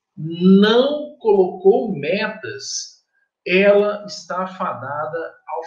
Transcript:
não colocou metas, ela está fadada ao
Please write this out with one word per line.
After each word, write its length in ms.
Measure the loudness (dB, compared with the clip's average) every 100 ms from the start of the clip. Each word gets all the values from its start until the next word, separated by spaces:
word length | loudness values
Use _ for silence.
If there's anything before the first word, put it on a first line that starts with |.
| _ -14
não 1000 | -10 0 6 6 6 4 2 -2 -8 -6
colocou 760 | 0 2 2 2 2 2 0
metas, 1000 | -6 -4 -4 -4 -8 -14 -14 -12 -12 -12 _ _ _ _ _ -2
ela 580 | 2 4 4 2 -4 -10
está 400 | -16 -10 -8 -8
fadada 880 | -6 -8 -8 -10 -8 -8 -8 -10 -14 -14
ao 160 | -12